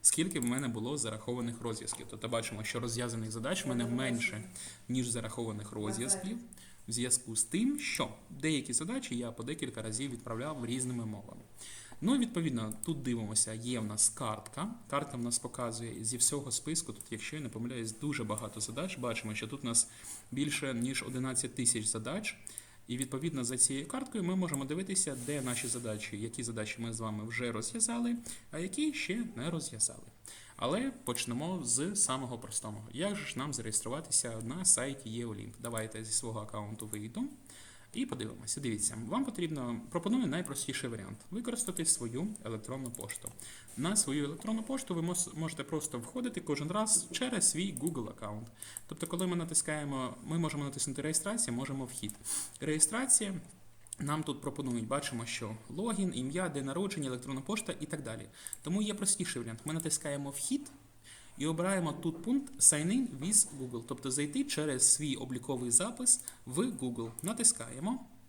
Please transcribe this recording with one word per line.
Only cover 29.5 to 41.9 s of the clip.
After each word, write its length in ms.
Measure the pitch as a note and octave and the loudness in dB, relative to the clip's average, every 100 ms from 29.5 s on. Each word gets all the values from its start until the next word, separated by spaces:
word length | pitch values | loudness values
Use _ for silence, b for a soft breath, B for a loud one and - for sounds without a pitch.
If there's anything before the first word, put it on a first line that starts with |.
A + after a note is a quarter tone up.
розв'язали. 560 | E3 - A2 - - - - - B B - | -2 -4 0 0 0 -12 -16 -16 B B -2
Але 340 | A#2+ F#3 C4+ - | 2 4 2 -2
почнемо 560 | - A#2+ - A#2+ D#3+ F#3 | -2 -2 0 0 0 -2
з 320 | B2 C3 D#3+ G3+ | 2 2 2 2
самого 420 | - E3 B2+ A#2 | 2 2 0 -6
простого. 500 | A#2 - A2+ G#2 A2 | -4 -4 -4 -8 -8
Як 240 | A2 F#3+ G3+ | -2 0 0
же 100 | D3 | -4
ж 120 | - | -2
нам 160 | C#3+ | -2
зареєструватися 840 | C3 A2 G#2 - C#3 D#3+ - B2+ A2 | -2 0 0 0 -4 2 2 2 -2
на 200 | A2+ D#3 | -4 2
сайті 460 | F#3 - C3 C3+ A2+ | 6 6 4 -2 -4
Є 160 | A#2 A#2 | -4 -2
Олімп? 280 | G#2 G#2 - | -4 -8 -8
Давайте 440 | A#2+ A2+ A2 A2 | -4 -2 -2 -4
зі 80 | A2 | 0
свого 280 | - A#2 A2 | 0 0 -4
аккаунту 460 | G#2+ A2 G#2 G#2+ G#2+ | -4 -6 -6 -6 -6
вийду 420 | G#2+ A2 D#3 C#4 - - B B B B | -4 -4 -4 -4 -6 -16 B B B B
і 140 | A3 B3+ | -4 -2
подивимося. 540 | B2+ A#2 - - - | -2 -4 -6 -6 -2
Дивіться, 380 | C3+ G#2 - A2+ A#2 | 0 0 0 0 -2
вам 160 | G#3 | 0
потрібно, 560 | C4 G#3+ E3+ D3+ B2 A#2 - | 0 0 -2 -2 -2 -4 -2
пропоную 360 | F3 F3+ B3+ G#3+ | -2 2 2 4
найпростіший 640 | D3+ F3 C3+ - C3 B2+ | 0 0 -2 -2 -2 -2
варіант. 280 | A2+ G2 G#2 - | -4 -6 -10 -8
Використати 540 | G3+ A#3+ A#3 - - | -6 -2 -2 0 2
свою 440 | D#3 | 2